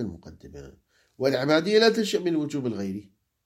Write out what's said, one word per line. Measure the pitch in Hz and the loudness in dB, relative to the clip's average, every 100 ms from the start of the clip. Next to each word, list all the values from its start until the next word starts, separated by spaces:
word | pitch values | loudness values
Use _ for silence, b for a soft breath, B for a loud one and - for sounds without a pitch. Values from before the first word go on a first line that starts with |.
المقدمة، | 110 85 - - - 143 139 - _ _ _ - | -8 -10 -16 -20 -20 -18 -20 -20 _ _ _ -2
والعبادية | 131 127 135 156 170 214 | 0 0 2 2 4 4
لا | 226 | 6
تنشأ | 214 208 202 | 4 0 -2
من | 180 | -2
الوجوب | 160 143 143 123 | -2 -2 -4 -4
الغيري. | 101 98 98 101 _ _ _ | -4 -6 -8 -12 _ _ _